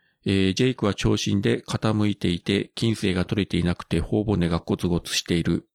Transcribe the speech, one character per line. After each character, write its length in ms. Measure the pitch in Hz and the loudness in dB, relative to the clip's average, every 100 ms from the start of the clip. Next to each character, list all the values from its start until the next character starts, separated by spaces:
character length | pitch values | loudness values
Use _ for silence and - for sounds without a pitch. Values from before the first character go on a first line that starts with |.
| _ _ - | _ _ -2
え 260 | 98 95 | 2 2
ー、 20 | |
ジ 120 | 95 127 | 2 0
ェ 20 | |
イ 60 | 123 | 0
ク 100 | 104 | -2
は 80 | |
長 200 | 95 110 | 0 0
身 280 | 104 - 101 | 0 0 0
で 200 | 117 117 | 0 -2
傾 460 | - - 110 107 104 | -4 -4 -2 0 0
い 80 | 95 | 0
て 140 | 90 | -2
い 100 | 87 | -2
て、 320 | - 101 - - | -2 -2 -2 -2
筋 180 | 117 107 | -2 0
生 180 | 98 | 0
が 120 | 90 87 | 0 0
取 180 | 101 | -2
れ 20 | 92 | 0
て 120 | 90 | 0
い 60 | |
な 120 | 87 87 | 0 -2
く 80 | |
て、 160 | - 82 | -2 -2
頬 240 | - 107 | 0 0
骨 260 | 107 90 87 | 2 2 2
が 100 | 85 | 0
ゴ 180 | - 98 | -2 -2
ツ 100 | 87 | 0
ゴ 120 | 85 | 0
ツ 160 | - - | -2 -4
し 80 | |
て 120 | - 87 | -2 0
い 80 | |
る 240 | 82 85 - | 0 -2 -4